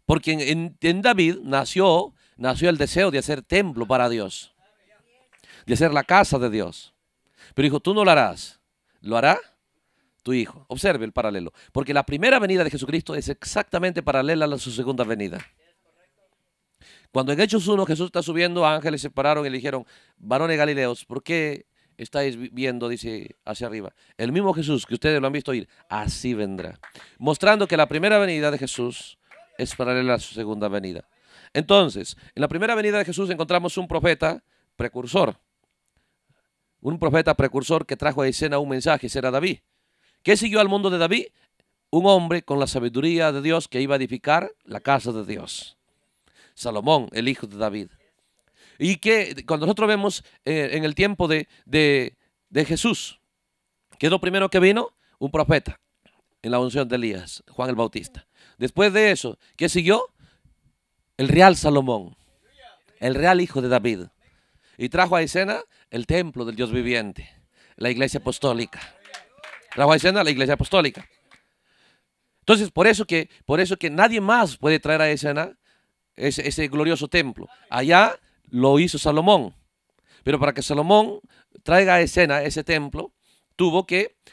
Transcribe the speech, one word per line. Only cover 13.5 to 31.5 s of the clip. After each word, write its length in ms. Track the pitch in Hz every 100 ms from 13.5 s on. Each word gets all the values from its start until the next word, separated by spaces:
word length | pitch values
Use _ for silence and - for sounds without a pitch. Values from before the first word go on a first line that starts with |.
| 208 - 175 185 175
paralela 420 | 151 135 139 165 151
a 20 |
la, 100 | 139
su 140 | 127
segunda 320 | 113 127 127
venida. 360 | 110 110 101 92 - _ _ _ _ _ _ _ _ _ _ _ _ _ _ - _
Cuando 200 | 127 131
en 80 | 143
Hechos 280 | 208 214 180
uno 180 | 202 170
Jesús 220 | 151 180
está 140 | 170
subiendo, 440 | 156 165 175 175 156
ángeles 340 | 156 156 147
se 80 | 143
pararon 360 | - 139 151 143
y 40 |
le 80 | 131
dijeron, 280 | 139 131 113 _ _ _
"Varones 400 | 104 131 165 156
galileos, 480 | 147 139 127 120 -
¿por 180 | 123
qué 420 | - 165 151 143 - _ _ -
estáis 400 | 113 143 139 117
vi-, 120 | 127
viendo?", 380 | 123 131 123 120
dice, 500 | 120 113 110 - -
"hacia 240 | - 107 120
arriba? 260 | 110 95 _ _ -
El 160 | 117
mismo 220 | 170 196
Jesús 320 | 160 151 135 -
que 80 |
ustedes 260 | 117 151 147
lo 80 | 135
han 60 |
visto 200 | 143 139
ir, 140 | 123 - _ -
así 440 | 104 104 - 127 110
vendrá". 440 | 101 95 85 - - - - -
Mostrando 500 | 135 147 196 214 202
que 100 | 156
la 100 | 147
primera 320 | 156 196 214
venida 320 | 196 156 147
de 80 | 143
Jesús 580 | 131 - 123 - - - _ - _ -
es 180 | 127 -
paralela 380 | 123 127 127
a 60 | 120
su 160 | - 110
segunda 320 | 107 107 104
venida. 420 | 101 95 82 - _ _ - -